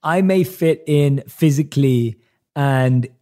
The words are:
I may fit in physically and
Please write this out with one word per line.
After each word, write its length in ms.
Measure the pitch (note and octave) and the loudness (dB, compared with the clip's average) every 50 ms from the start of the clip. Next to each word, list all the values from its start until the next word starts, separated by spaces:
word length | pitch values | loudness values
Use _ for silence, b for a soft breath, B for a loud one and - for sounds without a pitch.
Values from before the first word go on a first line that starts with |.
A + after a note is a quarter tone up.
| - | -4
I 180 | D3+ E3 F#3 | -2 -2 0
may 220 | F#3+ F#3+ F#3+ F#3+ F3+ | 0 2 2 0 0
fit 400 | - - - E3+ E3 D#3 - - | -2 -4 -2 -2 -2 -2 -2 -2
in 360 | - D3+ D3 C#3+ C#3+ C#3 C3+ - | -2 0 2 2 2 0 -2 -6
physically 920 | - - - E3+ D#3 C#3 C#3 D#3 C#3+ - C#3+ C#3 C3+ B2+ A#2+ A#2 A2+ G#2+ _ _ _ _ _ _ _ _ | -12 -6 0 0 2 2 0 -2 -2 -2 0 0 2 2 0 -2 -2 -6 _ _ _ _ _ _ _ _
and 520 | D3 C#3+ C#3 C3+ C3 C3 B2+ B2+ B2 A#2+ - _ _ | -4 -2 0 0 0 2 2 0 0 -2 -4 _ _